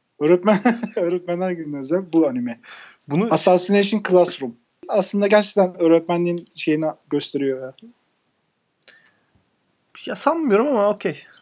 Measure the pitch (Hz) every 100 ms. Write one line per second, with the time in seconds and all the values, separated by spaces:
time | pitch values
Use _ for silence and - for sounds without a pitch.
0 | _ - 151 180 208 202 247 226 - 214
1 | 170 175 175 175 185 170 151 143 135 180
2 | 180 165 151 123 120 117 - - - _
3 | - 151 220 160 190 180 180 202 202 214
4 | 208 180 175 - 127 - _ _ - 208
5 | 196 202 202 208 208 208 185 180 165 165
6 | 165 175 175 175 - - - 151 - 107
7 | - 143 - 139 139 131 131 - 233 _
8 | _ _ _ _ _ _ _ _ _ -
9 | _ _ _ _ _ _ _ _ _ -
10 | - 202 277 330 294 202 285 240 202 208
11 | 185 147 - -